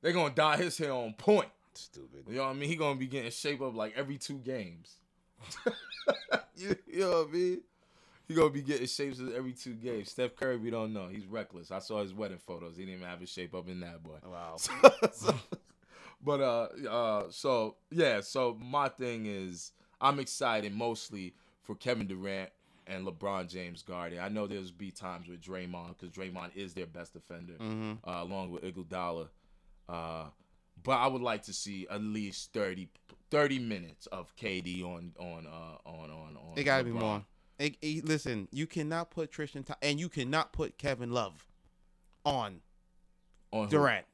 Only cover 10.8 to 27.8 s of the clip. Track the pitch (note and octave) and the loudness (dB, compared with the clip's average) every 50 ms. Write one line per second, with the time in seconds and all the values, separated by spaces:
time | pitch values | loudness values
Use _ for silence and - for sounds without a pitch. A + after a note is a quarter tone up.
10.8 | A2 A2 A2 G#2 F#2+ F2+ F#2+ G#2 G2+ F#2 G#2 A2+ G#2 - - F2 E2+ - F#2 F#2+ | -2 -2 -2 -4 -6 -6 -8 -10 -10 -8 -6 -6 -6 -6 -10 -16 -10 -6 -6 -6
11.8 | F#2+ - A2 G#2+ G#2 G2 F#2 G#2 G#2+ G2+ F#2+ F2 - - F2+ E2 F2 E2+ E2 F2 | -4 -2 -2 -2 -2 -2 -2 -4 -6 -6 -6 -10 -10 -10 -10 -8 -8 -10 -10 -10
12.8 | F#2 F#2+ F#2 F#2 F2+ F2+ F2 F2 F2+ F2+ - - F2+ E2 E2+ F#2 E2+ F2+ F#2 F2+ | -10 -10 -8 -10 -8 -10 -10 -10 -10 -10 -8 -8 -8 -6 -6 -8 -6 -6 -8 -8
13.8 | F2 E2+ E2+ E2 E2 E2 D#2 D2+ - F#2 F2+ E2+ E2+ E2 D#2+ D#2+ - - - - | -8 -8 -10 -14 -14 -14 -16 -14 -14 -12 -10 -10 -8 -8 -8 -4 -4 -4 0 12
14.8 | - C#4 - - - - - - - - E3+ B2 - - - - _ _ - _ | 12 12 12 12 0 0 0 0 0 2 2 2 0 -8 -12 -12 _ _ -20 _
15.8 | _ _ - - - - - _ - C#3 C#3+ C#3 C#3 C3 A#2 A#2 A#2 - - - | _ _ -20 -20 -20 -20 -20 _ 0 2 4 4 4 4 4 2 2 0 -4 -8
16.8 | C#3+ A#2 G#2+ A#2+ A#2+ A2+ G#2+ G#2 G2+ E2+ F2 - - C#3 C3 A#2+ A2+ A2 - _ | -6 -2 0 2 4 4 4 2 2 0 -6 -4 2 4 4 4 4 0 -4 _
17.8 | _ _ - E3+ E3 C#3 A#2 G#2 G2 - - C#3 B2+ A#2+ A2+ A2 A#2 B2 C3+ D3 | _ _ 4 6 6 6 6 4 2 0 0 2 2 2 0 -2 -8 0 2 2
18.8 | C#3+ C3+ - - B2+ B2 A#2+ A2+ A2 G#2+ G2+ G2 F#2+ F#2 F2+ E2+ - - _ _ | 2 2 0 0 -2 -2 -2 -2 -2 -4 -4 -4 -4 -6 -6 -8 -10 -14 _ _
19.8 | - _ _ _ B2+ C3+ C#3 C#3 C3+ - - - C#3+ B2 A2+ A2 G#2 G#2 G2 G#2+ | -20 _ _ _ 4 4 6 4 0 -4 -2 0 2 4 4 2 2 0 -2 0
20.8 | A#2 A#2 A#2 G#2+ - - A2+ G2+ F#2 F2+ - _ _ _ _ _ _ - G#2+ G2+ | 0 0 0 -2 -6 -8 -8 -8 -8 -8 -10 _ _ _ _ _ _ -10 -10 -6
21.8 | - B2+ B2 A2+ A2 F#2+ F#2+ F#2 F#2 G2 G2 F#2+ F#2+ - _ _ _ _ _ - | 0 0 0 0 0 -4 -4 -6 -4 -4 -4 -4 -6 -8 _ _ _ _ _ -20
22.8 | _ - F#2 F#2+ F#2 F#2+ F2 D#2+ F#2+ G2 G2 F#2+ F#2 E2+ F2 F#2 F2+ F2 F2 E2 | _ -8 -8 -6 -4 -6 -6 -4 -2 -2 -2 -2 -2 -4 -6 -8 -8 -8 -10 -12
23.8 | - - F2+ F2 F2 E2+ E2+ F2 F2+ G2 G#2 G#2+ G#2 G2+ G#2 G2+ F#2+ F2+ F2 F2 | -12 -8 -8 -6 -6 -6 -6 -6 -6 -4 -2 -2 -2 -2 -4 -6 -6 -8 -10 -10
24.8 | G2+ F#2+ F2 - - F#2 F2+ F2 F2 E2+ F2 E2+ D#2+ F2+ F#2 F#2 F2+ F2 F2+ F2 | -12 -12 -10 -10 -10 -10 -10 -10 -12 -14 -14 -14 -12 -10 -8 -8 -6 -6 -8 -8
25.8 | E2+ E2+ F2 - - F2+ E2 F#2+ F#2+ F#2 F2 F#2 F2+ F2 - G2 G2+ F#2+ E2 F#2 | -8 -12 -14 -14 -14 -14 -10 -8 -8 -8 -8 -8 -10 -10 -8 -8 -10 -8 -6 -8
26.8 | F2+ E2 D#2 F2 F2 E2 - E2+ - - E2+ E2+ F2 F2 E2+ D#2 A2+ A2 A2 A2 | -8 -8 -8 -12 -12 -12 -12 -18 -16 -14 -14 -14 -12 -14 -12 -8 -6 -4 -4 -4